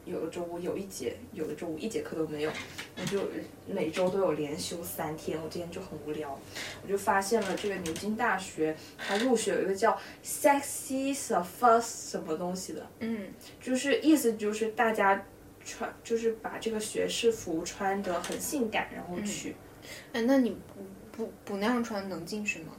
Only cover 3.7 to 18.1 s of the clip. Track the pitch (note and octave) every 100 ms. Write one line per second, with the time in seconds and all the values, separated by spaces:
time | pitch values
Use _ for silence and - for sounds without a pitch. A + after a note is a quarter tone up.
3.7 | F#3+ D#3+ F#3+ F3+ G3 F3+ D3+ D3 D#3+ -
4.7 | F3 E3+ - D#3+ D#3 - D#3 D#3+ F3 E3+
5.7 | - - D3+ D3 D3+ D3 B2+ - - -
6.7 | - - G3 A3 G3 F#3+ A3+ F#3+ - G#3
7.7 | F#3+ E3 D#3+ G3+ A3 A#3 F#3+ - - D#3
8.7 | D#3 - - - G3+ B3+ A3+ G3+ E3+ F#3
9.7 | F#3+ A3 F#3+ - - - - D4 C#4 C#4
10.7 | - - C4 C4+ C#4 - F#3+ F#3 - B3
11.7 | A3+ A#3 - - F#3 E3 D#3 F3 F#3 -
12.7 | - - - A3+ A3 G3 - - - -
13.7 | B3+ C#4 A#3 D4+ D4 A#3 G#3 G#3 G#3+ A3
14.7 | - A3+ G#3+ G3 G3 - - - - -
15.7 | - - - - A3+ A3+ A3 G#3 G3 A3+
16.7 | A3 G#3 - F3+ - A#3 A3+ - E3 F3+
17.7 | - G3 G3 G3